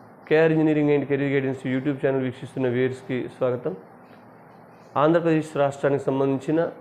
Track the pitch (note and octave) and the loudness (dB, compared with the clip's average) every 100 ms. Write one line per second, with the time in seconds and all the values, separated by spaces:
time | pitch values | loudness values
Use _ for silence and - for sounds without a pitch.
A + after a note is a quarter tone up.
0 | - - - D#3 E3 D#3+ D#3 D3+ D3 D3 | -20 -14 0 4 4 4 4 4 2 2
1 | C3 C#3 C#3 C#3 C3+ B2+ C3+ C3 C#3 C3+ | 2 0 0 0 0 -2 -4 -2 -2 -2
2 | C#3 C3+ B2+ A#2+ B2+ - B2+ B2 C3 B2+ | 0 0 -2 -6 -10 -4 -2 0 0 -2
3 | - B2+ - - C3 B2 D#3 F#3 - - | -6 -6 -6 -4 -2 -2 -6 -8 -14 -20
4 | - - - - - - - - - C3 | -20 -20 -20 -20 -20 -20 -20 -20 -8 0
5 | D3+ E3+ E3 D#3 D3+ - C#3+ C3 C#3+ C#3 | 2 2 2 0 0 -2 -2 0 0 0
6 | C#3 C3+ C#3 C3+ C#3+ D#3 E3+ - | 0 0 0 -2 0 0 -2 -6